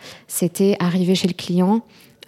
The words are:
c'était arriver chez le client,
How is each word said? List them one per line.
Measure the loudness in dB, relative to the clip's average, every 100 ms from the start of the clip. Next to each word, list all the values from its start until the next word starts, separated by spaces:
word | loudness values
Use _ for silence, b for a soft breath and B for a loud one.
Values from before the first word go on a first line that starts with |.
| B B B
c'était | -4 -2 0 0 2
arriver | 0 0 0
chez | 0 0
le |
client, | -4 -2 0 2 0 -2 B B B